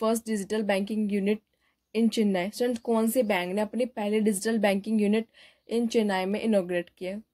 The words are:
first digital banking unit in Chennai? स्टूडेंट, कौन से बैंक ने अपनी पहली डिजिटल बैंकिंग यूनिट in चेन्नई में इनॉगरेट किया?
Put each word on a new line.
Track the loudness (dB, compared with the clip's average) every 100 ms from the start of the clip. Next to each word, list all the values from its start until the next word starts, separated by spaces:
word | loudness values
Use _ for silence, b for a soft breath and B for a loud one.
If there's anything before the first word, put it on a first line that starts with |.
first | -2 -2 -2
digital | -4 -2 -4 0
banking | 0 0 -2 -2
unit | 0 0 -2 _ _ _ _ _ 0
in | 0 2
Chennai? | 2 2 -2 -2
स्टूडेंट, | -2 -2 0
कौन | 0 2
से | 0
बैंक | 0 0 0 -2
ने |
अपनी | -2 -2 -4
पहली | -4 -2 2
डिजिटल | 2 0 0 2
बैंकिंग | 2 0 0 2
यूनिट | 2 2 -2 b b b _
in | -2 0
चेन्नई | 0 0 0 0
में | -2
इनॉगरेट | 2 2 2 -4 -4 _
किया? | -10 -10 -14